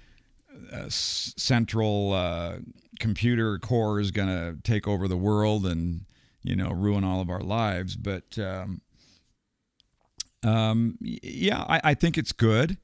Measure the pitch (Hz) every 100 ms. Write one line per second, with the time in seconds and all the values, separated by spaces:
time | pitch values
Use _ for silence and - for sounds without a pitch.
0 | - - _ _ _ 277 - - - -
1 | - - - - - 120 110 110 110 101
2 | 98 95 87 85 85 90 - - _ -
3 | 113 95 120 120 110 95 - 120 107 104
4 | 101 101 95 90 85 80 - 107 104 98
5 | 95 90 101 104 107 107 95 82 87 85
6 | - _ _ _ 85 95 - 87 104 101
7 | 95 95 87 92 92 113 107 90 90 -
8 | 101 95 - 113 95 92 92 90 - _
9 | _ _ _ _ _ _ _ _ _ _
10 | _ - - _ 110 110 110 113 117 -
11 | - - - - 190 - - 160 151 143
12 | 170 160 - - 113 110 156 190